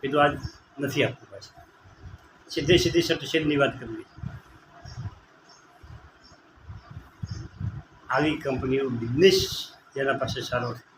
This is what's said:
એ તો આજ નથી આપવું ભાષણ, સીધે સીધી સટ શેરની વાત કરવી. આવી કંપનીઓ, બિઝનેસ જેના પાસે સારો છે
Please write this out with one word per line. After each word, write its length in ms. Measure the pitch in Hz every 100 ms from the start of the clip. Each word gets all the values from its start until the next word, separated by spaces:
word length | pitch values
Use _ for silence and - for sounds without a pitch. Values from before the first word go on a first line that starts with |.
એ 40 | 135
તો 80 | 147
આજ 120 | 147 135 135 - _ -
નથી 260 | 139 139
આપવું 240 | 117 - -
ભાષણ, 240 | - - - - _ - - - - - _ -
સીધે 240 | - 147 175
સીધી 300 | 170 170 165
સટ 140 | -
શેરની 360 | 143 160 151 147
વાત 120 | 135 -
કરવી. 260 | - - - - - - - - - - - - - - _ _ _ - - - - - - _ - - _ - - - - - - - - - - - - - - - -
આવી 260 | 127 151 147
કંપનીઓ, 540 | 139 127 131 135 135
બિઝનેસ 480 | 117 117 127 190 185 - - - - -
જેના 240 | 135 139 127
પાસે 220 | 131 131
સારો 280 | 123 123 120
છે 100 | 117 _